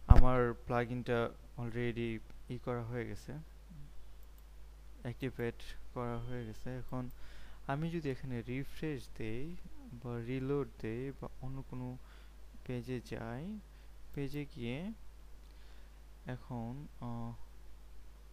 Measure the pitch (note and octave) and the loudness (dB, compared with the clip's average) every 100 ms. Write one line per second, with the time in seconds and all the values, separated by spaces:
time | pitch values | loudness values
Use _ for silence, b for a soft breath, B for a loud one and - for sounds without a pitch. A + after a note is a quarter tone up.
0 | - - B2+ B2+ A#2+ A2+ - A#2+ A#2+ B2 | 12 12 12 12 6 2 0 2 2 0
1 | A#2 A#2+ A#2 - - - A#2+ A2 A#2+ A2+ | 2 2 2 -2 -14 -8 -4 -2 0 0
2 | A#2 A2 - - - B2 - A#2+ A2+ B2 | -2 -4 -6 -12 -8 -6 -4 -4 -2 -4
3 | A2 G#2 - D3+ D#3 - - D#3+ C#3+ - | -4 -6 -8 -10 -12 -16 -16 -14 -10 -10
4 | - - - - - - - - - - | -10 -10 -14 -16 -16 -14 -14 -14 -14 -10
5 | B2+ A#2 C3 A#2 A#2+ - - - - - | -8 -4 -6 -2 -4 -4 -8 -6 -6 -4
6 | A#2+ A#2+ A#2 G2+ A2+ - B2+ B2+ B2 B2+ | -4 -4 -4 -4 -4 -4 -4 -4 -4 -4
7 | B2 - B B B B - C#3 E3 E3+ | -4 -6 B B B B -4 -2 0 -2
8 | C#3+ B2+ C3+ A#2+ A#2 B2+ C3+ - D#3 C#3 | -2 -2 -2 -4 -2 -4 -2 -2 -2 -4
9 | - - A2 A2+ D3 F3+ - - C4 B2 | -6 -6 -2 -2 -2 -4 -6 -8 -10 -10
10 | B2 A#2+ A#2 C3 C3 C#3+ C3 - A2 A#2 | -6 -4 -2 -2 0 0 0 -4 -6 -4
11 | C3+ C#3 - - C3 C3 C3 B2+ B2+ B2+ | -6 -8 -10 -8 -6 -6 -6 -6 -6 -8
12 | - B B B - - - B2 A#2 B2+ | -12 B B B -14 -12 -6 -6 -4 -6
13 | A#2 A#2 A2+ A#2+ E3+ G#3+ - B B B | -6 -8 -6 -6 -6 -10 -12 B B B
14 | - - C#3 D3 C#3+ - A#2 C3 F#3+ A3+ | -10 -4 -4 -4 -6 -6 -4 -4 -4 -8
15 | - - - - - B B B B B | -12 -14 -14 -16 -16 B B B B B
16 | - - - B2+ - B2 A#2 C3 D3+ - | -18 -16 -10 -10 -8 -8 -6 -8 -12 -10
17 | A#2+ A#2 A#2 A#2 - - - - - - | -8 -6 -6 -8 -10 -12 -14 -14 -14 -12
18 | - - - | -12 -14 -18